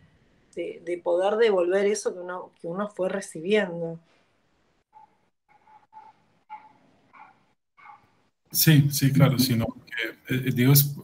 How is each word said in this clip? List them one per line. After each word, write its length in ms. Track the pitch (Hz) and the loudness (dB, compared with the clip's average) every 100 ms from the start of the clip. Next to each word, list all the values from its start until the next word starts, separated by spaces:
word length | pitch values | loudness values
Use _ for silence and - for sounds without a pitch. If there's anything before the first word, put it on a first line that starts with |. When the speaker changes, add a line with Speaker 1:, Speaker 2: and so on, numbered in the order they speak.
| _ _ _ _ _ - | _ _ _ _ _ -12
Speaker 1:
de, 260 | 170 - | -10 -10
de 140 | 170 175 | -8 -6
poder 380 | 175 175 190 220 | -2 0 2 2
devolver 500 | 233 190 175 196 202 | 2 4 2 2 0
eso 260 | 208 233 | 0 -4
que 80 | 180 | -8
uno, 300 | 180 180 - _ | -10 -12 -14 _
que 60 | 170 | -10
uno 220 | 180 208 | -8 -8
fue 200 | - 190 | -4 -4
recibiendo. 880 | 196 - 165 165 214 190 170 165 165 - _ _ _ _ _ _ _ _ - - _ _ _ _ _ _ 855 _ 880 880 855 _ _ _ 855 880 _ _ _ _ - - _ _ _ _ _ - - _ _ _ _ _ | -4 -8 -10 0 0 0 -4 -8 -10 -16 _ _ _ _ _ _ _ _ -20 -20 _ _ _ _ _ _ -20 _ -20 -20 _ _ _ _ -20 -20 _ _ _ _ -20 -20 _ _ _ _ _ -20 -20 _ _ _ _ _
Speaker 2:
Sí, 380 | - 165 151 143 | 0 4 6 4
sí, 220 | - 135 | 0 0
claro, 240 | 123 131 117 | 4 4 4
sino 300 | 123 113 117 | 0 0 -2
que, 680 | - - 117 113 - - | -8 -14 -10 -10 -10 -6
eh, 80 | 127 127 | -4 -2
eh, 60 | |
digo, 180 | 117 127 | 2 6
es, 220 | 147 143 - | 6 4 -4